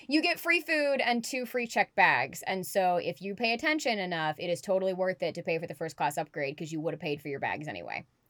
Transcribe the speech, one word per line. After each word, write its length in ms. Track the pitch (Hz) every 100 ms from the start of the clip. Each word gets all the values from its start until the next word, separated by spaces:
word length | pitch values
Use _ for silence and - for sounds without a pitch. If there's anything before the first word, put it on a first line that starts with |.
| -
you 140 | 302
get 180 | 339 320
free 200 | 349 339
food 400 | 330 302 285 262
and 180 | 240 240
two 220 | - 254
free 220 | 240 254 233
checked 280 | 214 190 -
bags. 460 | 170 131 139 - -
And 200 | 190 180
so 300 | 202 180 175
if 240 | 170 -
you 140 | 190
pay 180 | 202 233
attention 460 | 233 311 311 262 208
enough, 380 | 180 165 156 151
it 100 | 175
is 140 | 170
totally 320 | 208 190 190
worth 280 | 185 185 180
it 120 | 165
to 80 | 170
pay 160 | 180 165
for 80 | 160
the 80 |
first 220 | 156 160 -
class 200 | 151 160
upgrade 400 | 156 156 139 151
'cause 160 | 156
you 80 | 156
would 140 | 160
have 60 | 151
paid 200 | 165 147
for 80 | 147
your 120 | 139
bags 280 | 113 101 151
anyway. 380 | 95 53 57 - _